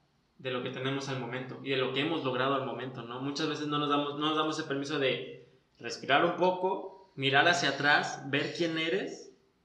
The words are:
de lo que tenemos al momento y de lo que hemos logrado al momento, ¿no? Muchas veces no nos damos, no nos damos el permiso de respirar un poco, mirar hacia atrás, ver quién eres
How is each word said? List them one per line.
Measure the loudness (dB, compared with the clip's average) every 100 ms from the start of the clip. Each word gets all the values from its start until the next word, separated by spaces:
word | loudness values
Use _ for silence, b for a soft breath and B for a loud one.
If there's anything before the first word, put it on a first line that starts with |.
| _ _ _ -10
de | -4
lo | -4
que | -4
tenemos | -4 -2 -2 -2
al | -4
momento | -4 -6 -8 -8
y | -2
de | 0
lo | 0
que | 0
hemos | 0 0
logrado | 0 0 2 2
al | -2
momento, | -4 -6 -8
¿no? | -10 -6
Muchas | -6 -2 -2
veces | -2 -2
no | 0
nos | 2
damos, | 2 0 0
no | 0
nos | 2
damos | 0 -2
el | -2
permiso | -4 -2 0
de | 2 0 -4 -12 -18 _ _ -14
respirar | -10 -6 2 4 4
un | 4
poco, | 2 2 0 -2 -6 -14 -16 -4
mirar | 4 6 6
hacia | 4 2
atrás, | 2 6 6 4 -4 -2
ver | 0 0 -2
quién | -2 0
eres | 0 -2 -2 -8 -14 -20 _ _